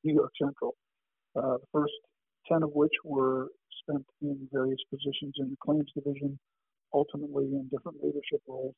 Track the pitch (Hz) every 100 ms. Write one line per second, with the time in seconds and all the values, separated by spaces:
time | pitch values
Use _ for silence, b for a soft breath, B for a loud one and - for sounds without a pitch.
0 | 156 151 - - 139 - 120 - _ _
1 | _ _ _ - 131 127 135 151 147 -
2 | - _ _ _ - 165 156 147 151 -
3 | 160 139 131 131 131 - _ - - 143
4 | 135 _ 147 139 131 139 131 131 - 139
5 | 139 135 143 143 135 135 - 151 143 -
6 | 143 139 143 139 _ _ _ _ _ 147
7 | 147 143 147 139 139 139 131 135 - 147
8 | 147 147 - 143 - 131 131